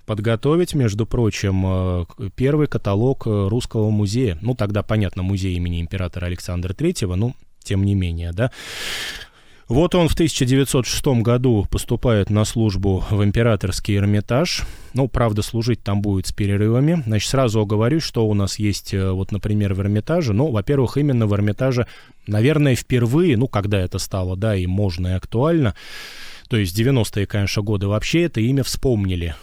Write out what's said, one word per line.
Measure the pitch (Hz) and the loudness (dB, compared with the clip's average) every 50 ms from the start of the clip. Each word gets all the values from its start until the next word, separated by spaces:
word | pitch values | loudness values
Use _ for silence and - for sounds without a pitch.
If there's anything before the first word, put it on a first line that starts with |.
| - | -8
подготовить, | - 110 104 104 117 113 110 - 139 156 170 180 - - | -6 -6 -2 0 0 0 0 2 2 2 2 0 0 0
между | 151 127 110 101 107 113 | 0 0 0 0 -2 -2
прочим, | - - 123 117 104 - - - 98 95 95 95 | -2 0 0 0 0 0 0 -2 0 0 2 0
э, | 95 92 92 92 92 90 90 85 | 0 0 0 0 0 -2 -2 -4
к-, | - - - - 92 | -6 -8 -10 -10 -8
первый | - - 127 135 147 151 147 | -4 -2 0 2 2 2 2
каталог, | - - - - 101 98 101 117 131 135 - - | 0 -2 -2 -2 0 0 2 2 0 0 -2 -2
э, | 117 107 104 98 95 | -2 0 0 0 0
Русского | 110 123 - - - 113 107 107 | 0 -2 -2 -2 -2 0 0 2
музея. | 107 104 104 95 104 123 131 107 82 76 | 2 2 0 0 0 0 0 0 -2 -2
Ну, | 101 117 127 | -4 -4 -2
тогда, | - - 101 104 104 | -2 -2 -2 -2 -2
понятно, | - - 113 107 104 90 - 98 | -2 0 0 0 0 0 -2 -2
музей | 92 92 101 95 95 95 90 | -2 -2 0 0 0 -2 -2
имени | 87 87 87 87 85 | -2 -2 -2 -2 -2
императора | 85 80 - 95 90 87 - 87 87 | -4 -4 -4 -4 -6 -6 -6 -6 -6
Александра | 87 90 - - - 90 90 87 90 | -6 -6 -6 -6 -6 -4 -4 -4 -4
Третьего, | 95 - 143 175 170 - 113 90 90 | -4 -2 -2 -2 -2 -2 -2 -2 0
ну, | 90 113 123 - - - - - - | 0 -2 -2 -4 -6 -14 -20 -20 -14
тем | - - 101 95 98 | -6 -2 0 2 2
не | 101 101 | 2 2
менее, | 98 92 87 82 85 85 85 | 2 0 0 -2 -4 -6 -6
да. | 85 95 120 131 - - - - - - - - - - - - - - - - - - - - - - - - | -2 -2 -2 -2 -4 -8 -16 -14 -12 -10 -8 -8 -8 -8 -8 -10 -12 -12 -16 -18 -20 -20 -20 -20 -20 -14 -6 0
Вот | 120 135 175 180 - | 2 2 2 4 4
он | 180 170 147 | 4 4 4
в | - | 2
тысяча | - 170 151 - - 139 | 2 0 0 0 0 2
девятьсот | 123 131 135 139 - - 135 120 | 2 2 2 2 2 2 0 0
шестом | - - - - 151 131 117 | 0 -2 -2 0 2 2 2
году | 107 120 120 127 127 131 117 104 92 - | 4 2 2 4 4 4 4 2 2 0
поступает | - - - - 120 113 - 127 113 104 95 - | -2 -4 -2 -2 -2 0 2 2 2 2 2 2
на | 104 107 110 | 2 2 2
службу | - - 117 113 110 92 95 98 98 95 90 80 - | 2 2 0 0 2 2 0 0 0 0 0 0 0
в | 107 101 | 0 2
Императорский | 104 101 95 117 117 117 110 98 - 95 - - - - 101 | 2 2 2 2 2 2 2 2 0 -2 -4 -4 -2 -2 0
Эрмитаж. | 101 98 101 104 104 - - 117 131 170 185 - - - - - - - - - | 2 2 2 2 0 0 0 0 0 0 0 -2 -4 -6 -8 -10 -12 -14 -6 -2
Ну, | 120 139 | -2 0
правда, | - - - 123 113 104 107 | 0 2 2 2 2 2 0
служить | 101 - - 113 113 120 113 - | -2 -2 -2 -2 0 0 -2 -2
там | - - 101 101 | -2 -2 -2 0
будет | 101 104 98 95 90 | 0 0 0 0 -2
с | - | -2
перерывами. | - - 107 98 101 101 107 110 113 123 139 156 175 170 131 | -2 -2 0 0 2 2 2 2 2 4 4 2 2 0 0
Значит, | 110 107 104 - - | 0 0 0 0 0
сразу | - 135 131 117 104 110 | 0 2 2 2 2 0
оговорюсь, | 107 101 107 104 110 120 156 165 | 0 2 2 2 2 2 2 0
что | - - - 123 113 | -2 -2 -2 0 0
у | 107 104 | 2 2
нас | 101 98 95 - - | 0 0 -2 -2 -2
есть, | 104 104 95 - - - - | -2 -2 -2 -2 -4 -4 -2
э, | 98 95 95 | -2 0 0
вот, | 92 92 98 - | 0 -2 -2 -4
например, | 107 98 - 104 104 104 104 98 95 | -4 -4 -2 0 0 0 0 0 0
в | 92 | 0
Эрмитаже. | 98 101 104 107 - - 160 180 165 117 | 0 0 0 0 0 0 0 0 0 2
Ну, | 98 104 143 160 | 2 2 2 0
во-первых, | 120 104 95 - 147 135 127 - - | 0 -2 0 0 2 2 2 2 0
именно | 139 147 147 131 117 110 | 0 0 2 2 2 2
в | 104 101 | 2 2
Эрмитаже, | 98 101 107 101 - 127 135 127 123 113 - - - - - - - - | 2 0 0 0 0 0 0 0 0 -2 -4 -6 -16 -20 -20 -20 -14 -6
наверное, | - 104 107 113 139 156 156 147 139 123 | -2 0 2 4 4 4 4 4 4 2
впервые, | - - - 127 123 117 113 123 160 185 175 123 | 0 0 0 0 2 2 2 4 4 4 4 4
ну, | 104 131 | 2 2
когда | - - 104 95 107 104 98 | 0 0 -2 0 0 0 0
это | 90 87 - 95 | 0 -2 -4 -6
стало, | - - - 95 92 90 92 | -6 -4 -4 -4 -2 -4 -4
да, | 92 107 110 104 | -2 -2 0 0
и | 95 90 | 0 0
можно, | 90 90 98 104 95 85 85 90 90 | 0 0 0 0 0 -2 -2 -2 -2
и | |
актуально, | 92 90 - - - 113 135 160 170 165 135 110 - - - - - - - - - - - - - - - - | -2 -2 -4 -4 -2 0 2 2 2 2 2 2 0 -4 -10 -18 -16 -16 -16 -16 -16 -16 -16 -16 -16 -18 -6 -2
то | - | 0
есть | 107 101 87 87 | 0 0 0 0
девяностые, | 107 113 135 139 123 - - - 107 98 | 0 2 2 4 2 2 0 -2 -2 -2
конечно, | - - 104 101 95 - 113 | -2 0 -2 -2 0 -2 -2
годы, | 101 107 107 95 98 | -2 0 -2 0 0
вообще | 98 104 107 - - - 165 | 0 -2 -2 0 0 0 2
это | 175 165 - 117 | 0 0 0 0
имя | 110 120 135 139 127 | 0 2 2 0 0
вспомнили. | - - - - 139 120 104 98 95 92 85 85 85 80 - | -2 -2 -2 0 0 2 2 0 0 -2 -2 -4 -6 -8 -10